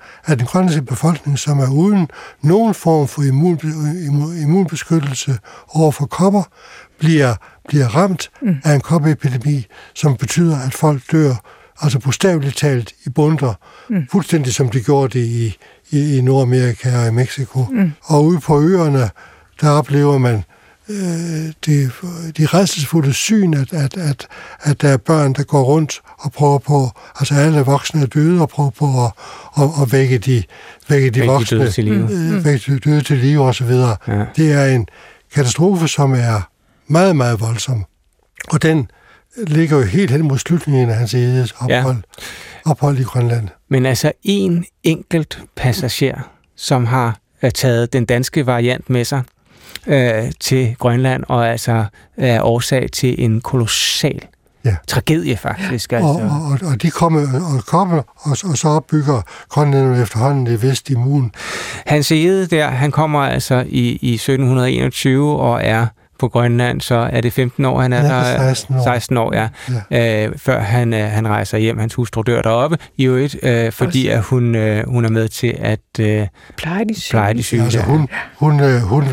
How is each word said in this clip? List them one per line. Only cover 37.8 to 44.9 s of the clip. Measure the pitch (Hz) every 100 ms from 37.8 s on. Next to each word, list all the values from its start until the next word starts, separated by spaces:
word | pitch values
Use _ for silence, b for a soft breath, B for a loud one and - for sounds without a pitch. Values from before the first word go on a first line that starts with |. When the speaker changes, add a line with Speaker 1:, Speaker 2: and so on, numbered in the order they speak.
| 92 _ _ _ _ - -
Speaker 1:
Og | 160
den | 160 160 - b b b b -
ligger | 190 151 160 147
jo |
helt | 104 165 180
hen | 143 156
mod | 135
slutningen | - 170 - 135 120
af | 110
Hans | 113
Egedes | 123 123 127 117 - 127
Speaker 3:
Ja. | 123
Speaker 1:
ophold, | 131 123 - B B B B B 160
ophold | 143 147 131
i |
Grønland. | 123 127 120 117 101 - -
Speaker 3:
Men | 131 131
altså, | 123 151 -
en | - 202 190 170 180 _
enkelt | 165